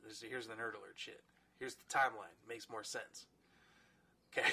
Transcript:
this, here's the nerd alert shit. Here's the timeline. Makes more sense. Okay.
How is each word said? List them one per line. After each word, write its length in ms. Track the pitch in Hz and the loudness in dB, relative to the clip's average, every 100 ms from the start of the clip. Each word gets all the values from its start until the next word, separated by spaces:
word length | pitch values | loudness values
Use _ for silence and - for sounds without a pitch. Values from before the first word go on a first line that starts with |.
| 107 | -14
this, 140 | 107 | -10
here's 260 | 113 127 113 | -6 -6 -4
the 60 | |
nerd 200 | 110 113 | -4 -4
alert 220 | 104 98 - | -4 -8 -10
shit. 260 | - - - _ - - | -10 -12 -18 _ -20 -8
Here's 160 | 131 - | -6 -6
the 80 | - | 2
timeline. 460 | 143 131 110 92 - 117 | 6 6 4 -8 -12 -8
Makes 220 | 117 - | -8 -6
more 160 | 110 | -6
sense. 400 | 101 120 98 - - _ _ - - - - - _ _ _ - | -4 -4 -6 -10 -18 _ _ -20 -20 -20 -20 -20 _ _ _ 4
Okay. 100 | - | 6